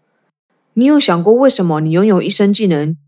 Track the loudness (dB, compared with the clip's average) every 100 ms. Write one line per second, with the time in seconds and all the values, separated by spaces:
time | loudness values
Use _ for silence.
0 | _ _ _ _ _ _ _ -2 2 2
1 | 0 -2 2 2 2 0 -2 -2 -2 0
2 | 2 0 -2 -2 -2 0 0 -2 -4 -6